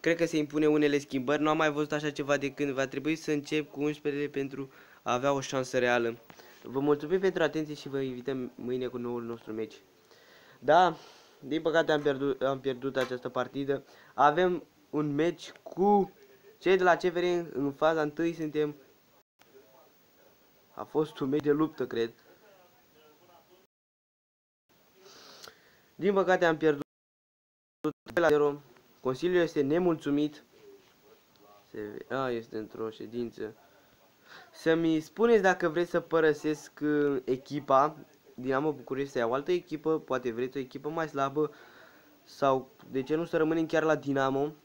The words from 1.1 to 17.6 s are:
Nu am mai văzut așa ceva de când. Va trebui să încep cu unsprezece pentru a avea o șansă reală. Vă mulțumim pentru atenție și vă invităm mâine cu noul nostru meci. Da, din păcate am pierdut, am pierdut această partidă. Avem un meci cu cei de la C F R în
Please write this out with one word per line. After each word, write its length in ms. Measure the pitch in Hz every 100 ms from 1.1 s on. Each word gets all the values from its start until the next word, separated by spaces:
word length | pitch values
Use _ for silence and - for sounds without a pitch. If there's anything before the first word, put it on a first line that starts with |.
| 135 127 147
Nu 60 | 151
am 80 | 156
mai 140 | 156
văzut 220 | 147 151
așa 180 | 151 151
ceva 260 | 143 139 143
de 160 | 139
când. 180 | 131 147
Va 160 | 131 135
trebui 300 | 131 139 160
să 140 | 160
încep 400 | 151 139 151 143
cu 120 | -
unsprezece 460 | 147 147 147 143 147
pentru 420 | 143 139 135 135 - - -
a 100 | -
avea 200 | 123 139
o 80 | 139
șansă 380 | 135 135 127 131
reală. 400 | 123 123 117 113 - - - -
Vă 180 | - 123
mulțumim 400 | 143 147 151 185
pentru 220 | 190 180
atenție 320 | 156 156 151
și 140 | 147 143
vă 120 | 135
invităm 520 | 135 123 123 135 123
mâine 320 | - 120 127 123
cu 100 | 120
noul 260 | 120 120
nostru 300 | 117 117 -
meci. 220 | 110 110 - _ _ _ - - - - -
Da, 380 | 131 160 180 160 - - - _
din 240 | 135 156
păcate 300 | 160 160 156
am 100 | 156
pierdut, 400 | 147 135 139 131
am 180 | 131 135
pierdut 360 | 131 123 135 131
această 320 | 123 127 123
partidă. 560 | 127 123 135 139 139 - - -
Avem 500 | - 143 151 185 175 - _ _
un 240 | 147 151
meci 360 | 143 165 165 - -
cu 500 | - - 196 202 185 - - - - -
cei 180 | 175 185
de 60 |
la 140 | 185 165
C 40 |
F 140 | 180
R 100 | 170 175 175 165
în 200 | -